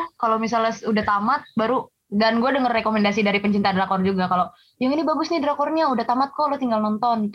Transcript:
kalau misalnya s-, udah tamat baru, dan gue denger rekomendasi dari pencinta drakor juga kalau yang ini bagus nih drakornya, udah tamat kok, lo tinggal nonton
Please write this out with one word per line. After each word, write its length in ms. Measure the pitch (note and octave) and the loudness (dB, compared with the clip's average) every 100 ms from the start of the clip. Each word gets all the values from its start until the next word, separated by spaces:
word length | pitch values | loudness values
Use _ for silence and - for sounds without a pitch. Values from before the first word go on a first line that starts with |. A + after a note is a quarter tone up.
| E4 - | -2 -4
kalau 240 | A#3 A3 | 0 0
misalnya 320 | A3 A3+ A3+ | 0 0 0
s-, 160 | A3+ A3 | -2 -2
udah 160 | G#3+ | -2
tamat 400 | G#3 G#3 A3 D4 - - | 0 0 0 -2 -2 -2
baru, 320 | A3+ B3+ - _ _ | 0 -2 -4 _ _
dan 320 | G3+ A3 A#3 | 0 2 2
gue 80 | B3+ | 0
denger 240 | C4+ B3 | 0 0
rekomendasi 480 | A3+ G#3+ A3 G3+ G#3 | 0 0 0 0 2
dari 240 | G3+ G3+ | 0 0
pencinta 320 | G#3 G3+ G3+ F#3 | 0 0 0 0
drakor 240 | F#3+ F#3+ | 0 0
juga 320 | F#3+ F#3+ F3+ | 0 0 0
kalau 160 | F#3 F3 - _ _ | 0 -2 -6 _ _
yang 160 | B3+ D4 | 0 0
ini 80 | |
bagus 240 | D#4 D4+ D#4+ | 0 0 0
nih 160 | E4+ | 0
drakornya, 480 | D4 C#4+ D4 D#4+ D#4 | 0 0 -2 0 0
udah 160 | A#3+ A3+ | 0 0
tamat 240 | B3 C4+ | 0 -2
kok, 160 | - D4 | 0 -2
lo 80 | C#4 | 0
tinggal 240 | B3+ A3 | 0 0
nonton 480 | G#3+ G#3+ A#3+ A3+ G#3 | 0 0 0 0 -2